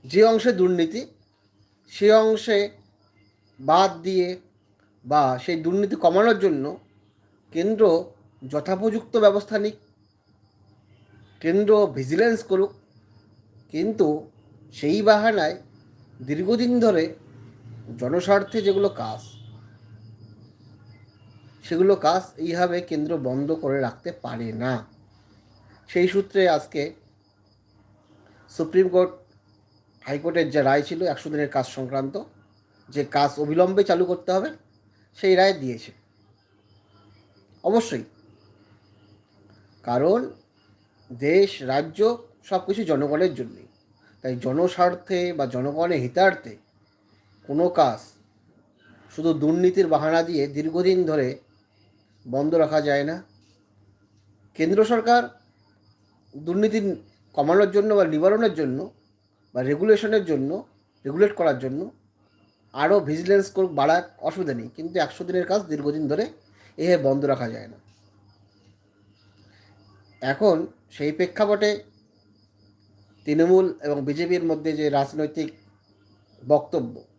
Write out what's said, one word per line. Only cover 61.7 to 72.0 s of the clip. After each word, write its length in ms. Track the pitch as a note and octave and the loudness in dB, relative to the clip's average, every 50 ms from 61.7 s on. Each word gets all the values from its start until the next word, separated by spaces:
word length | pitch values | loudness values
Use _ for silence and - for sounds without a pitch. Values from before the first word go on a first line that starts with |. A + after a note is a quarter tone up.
| C3 D3 F#3 A#3 - _ _ _ _ _ _ _ _ _ _ _ _ _ _ _ - | -6 -6 -8 -10 -14 _ _ _ _ _ _ _ _ _ _ _ _ _ _ _ -4
আরও 220 | - D3 D#3+ G3+ G3+ D#3+ C#3 | -2 2 4 4 2 2 0
ভিজিলেন্স 380 | D3+ E3 F3 F3+ G3+ G3 F#3+ F#3+ - | -6 -4 0 2 2 2 2 0 -2
করুক, 180 | G3 F#3+ F3+ D#3 C#3+ | -2 -2 -2 0 0
বাড়াক, 240 | C#3 D3 D#3+ F3+ F3+ - _ _ - D3+ | 2 2 2 2 0 -4 _ _ -6 -6
অসুবিধা 260 | D#3+ F#3+ F3+ D3+ B2+ A#2 | -4 -4 -6 -6 -6 -8
নেই, 100 | A2+ A#2+ _ | -10 -14 _
কিন্তু 200 | - D#3+ E3 E3 F#3 D3+ | -12 -12 -6 -2 -2 -4
একশো 180 | C#3+ - - F3+ F3+ | -4 -4 -12 -10 -4
দিনের 180 | F#3 F3+ F3 E3+ | -4 -4 -2 0
কাজ 100 | F#3 G#3+ G3 E3 | -2 -4 -2 -4
দীর্ঘদিন 340 | D3+ D3 C#3+ D3 D3 D#3 D#3 C3+ | -8 -4 -4 -4 -4 -2 -2 -2
ধরে 140 | D3 F3 A3+ D#4+ - - _ _ _ _ - - _ - | -2 -2 -4 -6 -8 -20 _ _ _ _ -20 -20 _ -4
এভাবে 200 | D#3 F3 F3+ E3 C3+ | 0 0 2 2 2
বন্ধ 160 | C#3 C3+ C#3 C#3+ C#3 | 0 0 0 0 -2
রাখা 160 | C3+ B2 B2 A2+ A2+ | -2 -2 -4 -8 -8
যায় 140 | - - A2+ | -12 -16 -18
না। 60 | A#2 - _ _ _ _ _ _ _ _ _ _ _ _ _ _ _ _ _ _ _ _ _ _ _ _ _ _ _ _ _ _ _ _ _ _ _ _ _ _ _ _ _ _ _ _ _ _ _ _ | -20 -20 _ _ _ _ _ _ _ _ _ _ _ _ _ _ _ _ _ _ _ _ _ _ _ _ _ _ _ _ _ _ _ _ _ _ _ _ _ _ _ _ _ _ _ _ _ _ _ _
এখন 340 | - C3 C#3 - G#3 G#3 E3+ D#3+ E3+ - _ _ _ _ - | -6 -4 -2 2 2 2 2 2 -2 -8 _ _ _ _ -10
সেই 160 | - D3 D3+ D3+ - | -6 -6 -6 -2 -2
প্রেক্ষাপটে 520 | F#3 F3+ - - G#3+ G3+ G#3 G3+ G#3+ G#3 G#3 G3+ - _ _ _ | -4 -4 0 -2 0 0 2 0 2 0 -2 -2 -8 _ _ _